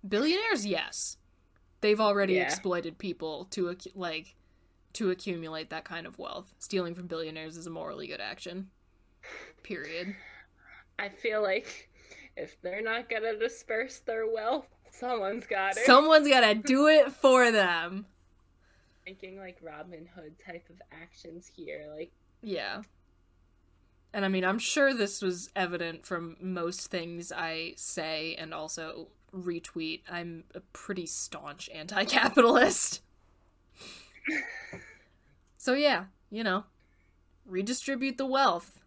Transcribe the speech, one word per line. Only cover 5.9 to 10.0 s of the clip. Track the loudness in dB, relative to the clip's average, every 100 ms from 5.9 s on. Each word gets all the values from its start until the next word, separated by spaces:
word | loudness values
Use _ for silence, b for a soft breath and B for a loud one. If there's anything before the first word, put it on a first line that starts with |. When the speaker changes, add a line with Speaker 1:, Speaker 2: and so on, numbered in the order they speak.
| -12 -12
Speaker 1:
of | -12
wealth. | -10 -12 -14 _
Stealing | -4 -2 -2 -6
from | -8
billionaires | -6 -6 -8 -12 -12
is | -12
a |
morally | -10 -8 -10 -10
good | -10
action. | -10 -10 -10 -10 -12 _ _ _ _ _ B B B B
Period. | -12 -10 -8 -8